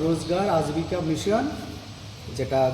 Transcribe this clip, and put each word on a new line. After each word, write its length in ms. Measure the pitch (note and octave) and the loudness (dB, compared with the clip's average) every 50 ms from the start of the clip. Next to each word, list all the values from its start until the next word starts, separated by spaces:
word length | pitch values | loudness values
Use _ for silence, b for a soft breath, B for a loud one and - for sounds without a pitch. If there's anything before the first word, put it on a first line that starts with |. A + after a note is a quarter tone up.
| D#3 | 2
রোজগার 440 | D#3+ E3 D#3+ - D#3+ F3 F3+ G3+ - E3 D#3+ | 2 2 2 0 0 0 2 2 4 4 2
আজীবিকা 400 | D3 D3 D3+ E3 E3 - F#3 F3+ | 2 2 0 -2 -2 -2 -2 -2
মিশন, 440 | E3 D#3 D#3 D3+ - G3+ G#3 A#3+ C4+ D4+ D4+ - - - - - - - - - - - - - - - - | 0 0 0 0 2 2 2 2 2 0 -4 -6 -8 -10 -10 -12 -12 -14 -14 -14 -14 -14 -14 -14 -12 -8 -6
যেটা 240 | B2+ C3 - C3 C3+ C3 C3 | -4 -2 0 2 4 4 4